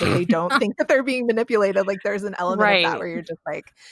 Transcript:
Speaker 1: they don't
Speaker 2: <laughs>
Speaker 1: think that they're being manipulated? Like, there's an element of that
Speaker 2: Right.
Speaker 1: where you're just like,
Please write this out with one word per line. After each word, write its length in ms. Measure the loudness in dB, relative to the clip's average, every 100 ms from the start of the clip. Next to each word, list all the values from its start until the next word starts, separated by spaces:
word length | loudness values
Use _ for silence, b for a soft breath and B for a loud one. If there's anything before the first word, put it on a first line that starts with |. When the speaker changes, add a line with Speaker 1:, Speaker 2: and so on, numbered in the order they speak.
| 0
Speaker 1:
they 200 | 0 2
don't 240 | 0 2
Speaker 2:
<laughs> 100 | 0
Speaker 1:
think 180 | 0 -2
that 100 | 2
they're 160 | 2
being 220 | 2 -2 0
manipulated? 600 | 0 0 2 2 2 0
Like, 120 | -2
there's 200 | -4 -4
an 120 | -6 -4
element 240 | -2 2
of 220 | 4 4
that 60 | 2
Speaker 2:
Right. 80 | 0
Speaker 1:
where 80 | -4
you're 140 | -8
just 180 | -10 -12 -10
like, 280 | -10 -12 _ B